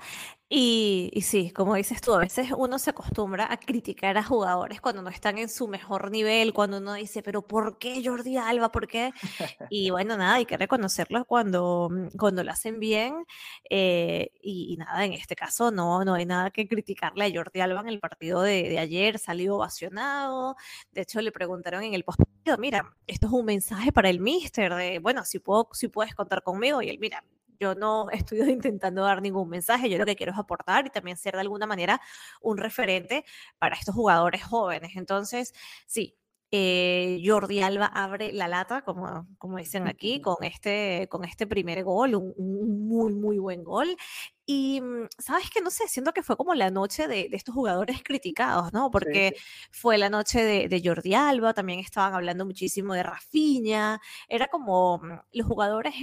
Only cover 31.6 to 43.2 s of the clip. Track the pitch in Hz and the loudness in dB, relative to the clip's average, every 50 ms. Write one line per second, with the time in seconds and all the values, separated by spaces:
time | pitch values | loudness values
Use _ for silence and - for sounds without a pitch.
31.6 | 214 214 208 185 175 175 - - - - - - - - - - - 226 214 196 | -4 -4 -2 -2 2 2 2 2 0 -8 -20 -20 -20 -20 -14 -6 -2 -2 -2 -2
32.6 | 208 220 - - 247 190 185 185 175 185 233 294 - - - - - - _ - | -2 -4 -2 -2 0 2 0 0 0 -2 -4 -4 -4 -6 -16 -20 -20 -16 _ 0
33.6 | - 160 - - - - 190 226 233 202 175 165 170 175 170 190 - - 226 233 | 0 0 0 -2 -4 -4 -2 2 4 6 6 6 6 4 2 -2 -6 -2 -2 0
34.6 | 214 185 170 156 165 170 190 185 185 - 196 196 202 208 - 240 247 247 - - | 0 0 -2 -4 -6 -10 -12 -10 -6 -4 -2 -2 -2 -4 -4 -6 -6 -6 -10 -18
35.6 | - - - - _ - - 233 202 - _ _ _ _ _ _ _ - - 202 | -20 -20 -20 -20 _ -8 -6 -6 -6 -6 _ _ _ _ _ _ _ -4 0 2
36.6 | 190 185 180 180 180 180 180 180 180 180 180 175 165 196 214 208 196 190 202 202 | 2 4 4 4 4 4 2 2 2 0 -2 0 2 4 4 4 4 2 0 2
37.6 | 190 190 202 202 208 - - - 196 190 196 202 214 208 - 208 185 170 175 180 | 2 2 2 2 0 0 0 -2 -4 -4 -4 -6 -6 -6 -4 -4 -4 -2 -2 -2
38.6 | 190 - 240 269 277 - 180 185 180 175 - 160 170 185 196 - - 185 185 185 | -2 -2 -4 -6 -6 -6 -8 -8 -8 -10 -10 -12 -12 -14 -18 -16 -12 -10 -10 -10
39.6 | 165 - - 196 185 - - - - 208 247 285 277 208 180 170 196 175 - - | -8 -6 -4 -4 -2 -4 -4 -4 -4 -4 -4 -2 -2 -2 -2 -2 -2 -8 -8 -6
40.6 | - 208 202 208 208 196 180 170 190 185 - 175 180 175 - - 226 208 214 202 | -4 -2 -2 0 0 -2 -2 -2 -4 -4 -6 -8 -8 -8 -6 -6 -4 -2 -2 -2
41.6 | 175 170 165 185 185 202 180 196 254 269 226 196 185 185 - - 185 190 190 202 | -2 -2 -4 -4 -2 0 2 2 2 4 2 0 -2 -4 -6 -6 -6 -4 -4 -2
42.6 | 214 226 208 202 214 220 226 226 226 220 202 202 | -2 -2 -2 -2 0 0 2 2 2 2 0 0